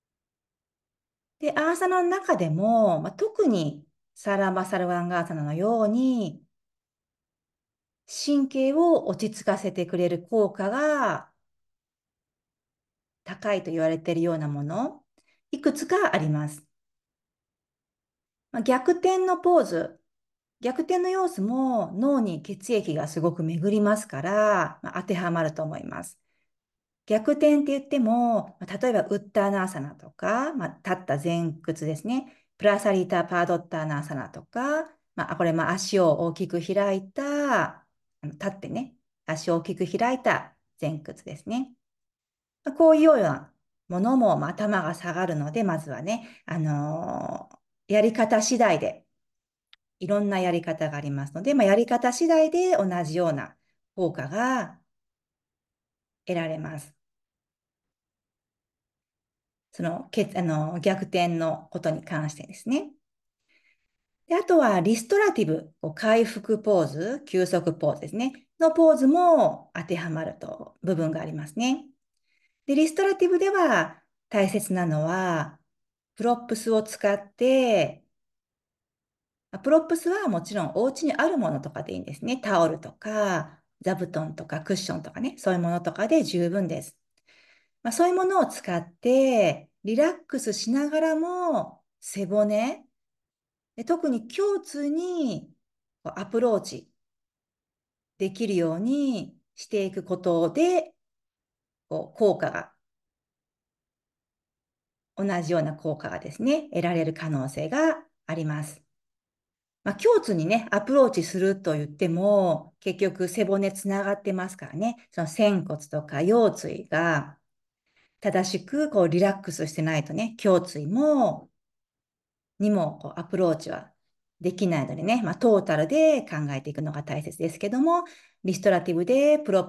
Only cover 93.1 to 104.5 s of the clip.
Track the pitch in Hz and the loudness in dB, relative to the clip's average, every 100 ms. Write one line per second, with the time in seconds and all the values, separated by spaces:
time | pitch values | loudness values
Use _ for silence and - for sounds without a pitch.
93.1 | _ _ _ _ _ _ - 233 339 320 | _ _ _ _ _ _ -10 -4 0 0
94.1 | 233 220 - 403 392 - 285 285 320 359 | -2 -4 -2 0 0 -4 -6 -4 -2 -2
95.1 | 349 262 170 - _ _ _ _ _ 170 | -2 -2 -4 -10 _ _ _ _ _ -12
96.1 | 196 196 226 240 208 - 123 - _ _ | -10 -4 0 2 0 -2 -12 -16 _ _
97.1 | _ _ _ _ _ _ _ _ _ _ | _ _ _ _ _ _ _ _ _ _
98.1 | - 190 190 220 185 165 165 226 285 277 | -6 -6 -4 -2 0 0 -2 -2 0 0
99.1 | 214 - - _ - - 208 190 190 170 | -2 -8 -16 _ -20 -6 -4 -2 -6 -6
100.1 | 180 185 170 165 214 339 359 - _ _ | -4 0 2 2 2 2 2 -2 _ _
101.1 | _ _ _ _ _ _ _ _ 160 - | _ _ _ _ _ _ _ _ -8 -8
102.1 | - 208 - 151 85 - _ _ _ _ | 2 2 2 -2 -6 -10 _ _ _ _
103.1 | _ _ _ _ _ _ _ _ _ _ | _ _ _ _ _ _ _ _ _ _
104.1 | _ _ _ _ | _ _ _ _